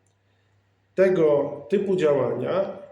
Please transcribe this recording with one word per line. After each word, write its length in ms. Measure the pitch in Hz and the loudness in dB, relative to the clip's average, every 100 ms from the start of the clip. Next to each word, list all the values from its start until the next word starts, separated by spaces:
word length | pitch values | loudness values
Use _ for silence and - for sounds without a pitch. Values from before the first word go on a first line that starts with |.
| _ _ _ _ _ _ _ _ _ | _ _ _ _ _ _ _ _ _
Tego 720 | - 190 180 156 147 - - - | 2 2 4 4 2 0 -6 -4
typu 280 | 202 196 185 | -2 0 0
działania 840 | 151 135 120 113 131 175 202 - - | 2 2 0 -4 -4 -2 -4 -8 -16